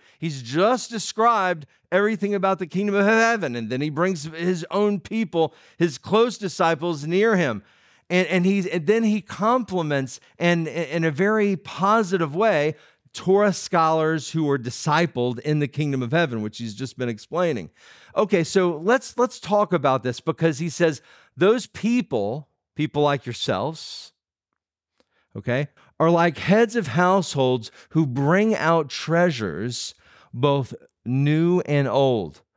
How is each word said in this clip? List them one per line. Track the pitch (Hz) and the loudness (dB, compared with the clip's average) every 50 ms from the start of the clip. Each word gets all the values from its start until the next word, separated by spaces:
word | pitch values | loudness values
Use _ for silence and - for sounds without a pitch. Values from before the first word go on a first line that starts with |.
| _ _ _ - | _ _ _ -8
He's | - 170 147 135 123 | -8 -6 -6 -8 -8
just | 113 127 156 185 220 254 226 - - | -4 0 2 2 2 2 0 -4 -6
described | 233 220 - - - 214 220 240 233 214 190 185 180 160 147 - _ _ _ - - | -8 -8 -8 -6 -2 0 2 2 2 2 2 0 -2 -4 -6 -16 _ _ _ -2 0
everything | 190 202 214 226 180 208 202 208 | 2 2 2 0 -2 -2 -2 -2
about | 196 185 190 190 185 | 0 0 0 0 -2
the | 190 | -4
kingdom | 156 - 185 202 208 196 | -6 -4 -2 -2 0 2
of | 202 202 | 2 4
heaven, | 202 226 226 226 226 233 220 175 135 120 | 4 4 4 4 4 2 0 -2 -4 -4
and | 120 117 107 | -4 -4 -4
then | 127 127 | -4 -4
he | 147 156 | -4 -4
brings | 147 147 175 190 196 156 139 | -2 0 0 0 -2 -4 -6
his | 160 156 165 170 180 185 165 165 - - | -10 -8 -4 -2 -2 -2 -2 -4 -4 -2
own | 196 208 208 208 185 | 0 0 0 0 -2
people, | - - 214 226 226 170 - 170 160 147 - _ _ - _ - | -4 -4 -4 -4 -4 -2 0 0 0 0 -2 _ _ -14 _ -2
his | 170 170 139 - | -2 -2 -2 -4
close | - - 175 214 233 254 196 | -6 0 2 2 2 2 0
disciples, | - 208 180 - - 185 165 165 139 160 175 165 143 143 | -4 -8 -6 -2 0 0 2 0 0 -2 -4 -4 -4 -4
near | 156 170 190 208 233 220 | -2 0 2 2 4 4
him. | 180 170 135 110 101 - _ _ _ _ _ _ _ _ - | 2 2 0 0 -4 -8 _ _ _ _ _ _ _ _ -2
And, | 170 180 185 | 0 0 2
and | 147 170 185 175 | 2 2 2 2
he's, | 185 196 202 180 | 2 2 2 0
and | 180 - 180 151 151 | -2 -4 -2 0 2
then | 214 226 226 | 2 2 2
he | 214 208 214 | 2 0 0
compliments | - - - - 190 220 247 254 233 - 185 180 165 151 147 139 135 123 - - _ _ _ | -2 -6 -8 -4 0 0 0 0 0 -2 -4 -4 -2 0 0 -2 -2 -4 -8 -14 _ _ _
and, | - 170 175 175 170 165 | -2 0 2 2 2 0
in | 156 117 160 160 131 147 170 160 | -4 -4 -6 -6 -4 -2 -2 0
a | 165 147 | 0 0
very | 131 190 202 220 220 208 202 196 | 0 0 2 2 2 2 0 0
positive | 165 - - - - 180 196 214 226 220 170 185 180 165 147 139 | -2 -6 -10 -6 -2 2 2 4 2 2 0 0 -2 -2 -2 0
way, | 175 220 226 190 151 147 156 151 - _ _ _ _ _ _ - | 0 2 2 2 2 2 0 -2 -6 _ _ _ _ _ _ -16
Torah | - - 175 190 202 208 208 180 | -6 0 2 4 4 4 4 2
scholars | - - - - 170 160 160 160 160 156 156 160 160 131 - | 0 -4 -2 2 2 4 4 2 2 2 2 0 -2 -4 -4
who | - 165 156 147 | -2 -2 0 0
are | 139 139 | 0 0
discipled | 113 123 - - - 160 147 160 170 147 - 123 123 123 123 113 | -2 -6 -8 -6 -2 0 2 2 2 0 0 -2 -2 -2 -4 -4
in | - 147 151 151 | -4 -2 -2 0
the | 147 139 | -2 -2
kingdom | - 143 151 147 139 131 127 | -4 -4 -4 -2 -2 -4 -2
of | 117 | -2
heaven, | 135 139 139 131 120 110 107 | 0 0 0 0 -2 -4 -6
which | 107 104 - | -6 -8 -8
he's | 117 113 104 | -10 -10 -10
just | 107 131 131 - - | -8 -10 -10 -8 -8
been | 127 120 | -6 -6
explaining. | 117 104 - - 147 165 185 170 147 107 82 73 _ _ _ - - - - - - | -6 -8 -10 -8 -4 -2 -2 -2 -2 -4 -6 -12 _ _ _ -20 -20 -20 -20 -8 -2
Okay, | - 214 185 - 175 160 | -2 0 2 2 0 2
so | - - 196 185 175 165 147 | 2 2 2 2 2 0 0
let's, | 165 196 240 262 - - - | 0 2 2 2 0 -2 -2
let's | - 240 - - - | 0 0 0 -2 -6
talk | - 160 202 208 208 - 180 | -6 0 0 0 2 2 0
about | 165 135 143 131 131 104 | 0 2 2 2 2 0
this | 127 117 - | -4 -6 -4
because | - - 151 - 160 165 151 127 | -4 -6 -2 0 0 0 0 0
he | 170 170 | -4 -6
says, | - - 170 160 147 - - _ - - _ _ _ | -2 2 2 2 0 0 -8 _ -20 -20 _ _ _
"Those | - 165 196 226 247 - | 2 4 4 4 2 0
people, | - - - - 226 240 247 208 - 147 113 101 101 120 151 147 _ _ _ _ _ _ | -8 -8 -4 -2 0 2 0 0 0 -2 -2 -2 -2 -4 -8 -10 _ _ _ _ _ _
people | - 156 143 - 147 147 | -4 -4 -2 0 2 2
like | 143 143 135 - | 2 2 0 -4
yourselves, | 123 110 - - - 113 92 107 147 160 156 - - - - - - _ _ _ _ _ _ _ _ _ _ _ _ _ _ _ _ _ _ _ _ _ _ _ _ - | -6 -10 -6 -4 -2 -2 -2 -2 -4 -6 -8 -12 -16 -16 -16 -18 -20 _ _ _ _ _ _ _ _ _ _ _ _ _ _ _ _ _ _ _ _ _ _ _ _ -16
okay, | 82 - - 120 131 147 - _ _ _ _ _ - | -10 -4 -2 -2 -2 -2 -4 _ _ _ _ _ 0
are | 156 165 | 2 4
like | 170 170 170 175 139 - | 4 4 2 2 0 -2
heads | - - 190 220 233 220 233 | 0 2 4 4 4 2 0
of | 240 190 139 | -2 -4 -2
households | 110 160 180 180 190 196 170 - - 143 131 127 127 123 110 - - - - _ | 0 2 4 4 4 2 0 -2 0 0 2 2 2 0 -2 -8 -18 -20 -12 _
who | - 160 160 | 0 0 0
bring | 139 120 135 139 143 170 190 208 226 214 | 0 0 0 2 2 2 4 2 2 0
out | - - 160 170 165 151 131 | 0 2 2 2 2 0 -2
treasures, | - - - - 160 170 175 180 147 120 110 92 76 78 104 123 123 - - - - _ _ _ _ - _ _ - | -6 -10 -4 -2 0 2 2 2 0 -2 -4 -6 -4 -6 -6 -6 -6 -8 -10 -12 -14 _ _ _ _ -20 _ _ -6
both | 120 123 147 143 143 127 - - - - _ _ _ - | -2 0 2 2 0 -2 -4 -8 -16 -20 _ _ _ -6
new | 117 127 135 139 147 151 156 165 170 180 180 | -2 0 0 2 2 2 2 2 2 2 2
and | - - 147 143 139 | 0 0 0 0 0
old." | 127 104 135 139 135 123 110 92 78 - - _ _ _ | 2 2 2 2 2 2 0 -2 -6 -10 -16 _ _ _